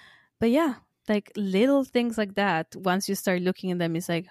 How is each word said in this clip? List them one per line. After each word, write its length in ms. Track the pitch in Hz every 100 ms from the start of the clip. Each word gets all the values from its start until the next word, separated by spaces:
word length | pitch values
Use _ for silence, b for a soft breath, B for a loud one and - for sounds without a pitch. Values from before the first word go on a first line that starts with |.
| B B B _
But 100 | 226
yeah, 260 | 277 320 - _ _ -
like, 200 | 208 - -
little 480 | 196 190 262 277
things 340 | 262 247 240 220
like 180 | 202 196
that, 380 | 202 160 -
once 360 | - 185 185 196
you 60 | 196
start 260 | 202 180
looking 300 | 180 - 185
at 80 | 175
them, 180 | 165 165
it's 100 | 180
like, 200 | 170 180